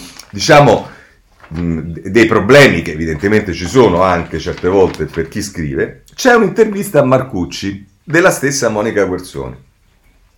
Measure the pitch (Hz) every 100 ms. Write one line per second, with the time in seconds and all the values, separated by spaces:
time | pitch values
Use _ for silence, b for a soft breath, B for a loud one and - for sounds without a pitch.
0 | B B B 101 - 147 135 95 B B
1 | B B _ _ - 80 85 80 82 80
2 | 95 104 110 107 98 143 127 85 82 78
3 | 82 76 98 107 104 85 87 131 110 85
4 | 92 87 82 82 87 78 90 95 87 76
5 | 76 82 78 - 69 87 73 69 117 -
6 | _ - 262 233 190 185 220 196 - 147
7 | 127 131 - 98 85 - 98 98 - _
8 | - 160 190 185 135 135 117 107 113 101
9 | 95 90 - 69 65 60 _ _ _ _
10 | _ _ _